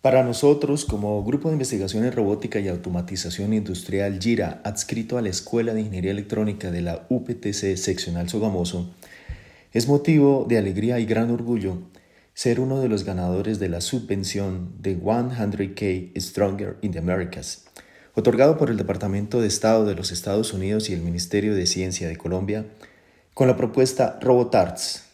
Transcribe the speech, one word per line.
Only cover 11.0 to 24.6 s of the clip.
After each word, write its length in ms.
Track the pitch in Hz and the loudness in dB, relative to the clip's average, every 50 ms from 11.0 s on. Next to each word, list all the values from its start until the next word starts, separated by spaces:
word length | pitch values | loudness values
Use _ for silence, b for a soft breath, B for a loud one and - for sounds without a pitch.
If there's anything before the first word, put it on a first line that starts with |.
y 60 | 117 | 0
gran 240 | 101 113 110 117 117 | 0 2 0 2 0
orgullo 480 | 117 117 120 117 120 113 95 95 90 87 - - b b b b b b b b b | 0 -2 0 -2 -2 -2 0 -2 -4 -6 -10 -14 b b b b b b b b b
ser 260 | - - 127 117 117 | -2 0 2 2 2
uno 200 | 131 131 135 135 | 2 0 0 0
de 80 | 131 123 | 2 2
los 160 | 110 101 92 | 0 0 0
ganadores 540 | 98 95 90 90 90 90 92 101 - 110 98 | -2 -4 -2 0 0 0 0 0 0 -2 -2
de 120 | 101 92 | 0 -2
la 100 | 85 85 | -2 -2
subvención 920 | 90 - - 127 113 - 101 98 98 95 - 104 101 98 92 92 90 87 - - - | -4 -2 -4 -4 -2 -2 -4 -4 -2 -4 -4 -4 -2 -2 -4 -4 -6 -8 -10 -6 -4
de 180 | 98 95 87 87 | -4 -4 -2 0
One 320 | 101 110 120 120 127 127 117 | 0 0 0 0 -2 -2 -2
hundred 340 | 107 101 104 101 98 92 92 | -2 -2 -2 -2 -4 -4 -4
K 460 | - 107 101 92 92 90 - - - | -4 -2 -2 -2 -2 -4 -8 -8 -8
Stronger 560 | 95 - - - 101 98 98 98 101 95 95 - - | -8 -6 -2 0 0 0 0 -2 -6 -8 -8 -6 -6
in 100 | 104 85 | -6 -4
the 60 | 82 | -2
Americas, 680 | 80 87 90 95 90 85 - - 71 - - - _ _ B B B B B B B B B | -2 -2 0 0 -2 -4 -8 -10 -12 -12 -14 -14 _ _ B B B B B B B B B
otorgado 440 | - 107 127 110 110 135 147 160 156 | 2 4 4 6 8 6 6 6 6
por 100 | 151 120 | 2 2
el 80 | 117 | 2
Departamento 640 | 101 90 90 98 87 - 101 98 101 104 104 - 123 | 0 0 -2 -2 -2 -2 -2 -2 -2 -2 0 0 0
de 80 | 113 104 | 2 2
Estado 380 | 98 - - 110 113 113 110 | 0 2 2 4 4 6 4
de 80 | 104 95 | 2 0
los 180 | 87 92 - 92 | -2 -4 -6 -6
Estados 400 | 87 - 104 98 107 110 107 104 | -6 -4 -2 0 0 0 0 -2
Unidos 380 | 95 92 95 104 107 107 - | -4 -2 0 0 -2 -2 -2
y 20 | 92 | -4
el 80 | 87 | -4
Ministerio 540 | 85 87 85 87 87 - - 104 101 107 107 | -2 -2 -2 -4 -4 0 0 0 2 2 0
de 100 | 98 87 | 2 0
Ciencia 440 | 85 - 92 92 92 90 - 87 82 | 0 0 0 -2 -4 -4 -4 -4 -6
de 80 | 82 - | -6 -6
Colombia, 480 | - - 90 92 95 98 104 110 107 - - b b b b b b b b b b b b | -6 -4 -2 -2 -2 -2 -4 -4 -4 -8 -14 b b b b b b b b b b b b
con 160 | - 139 127 | 2 4 4
la 80 | 127 | 4
propuesta 640 | - - 110 - - 131 131 - - 131 113 - - | 4 2 -2 4 4 2 2 4 0 0 0 0 -2
RobotArts 840 | - 123 127 123 120 110 - 113 | 2 4 6 6 6 4 4 2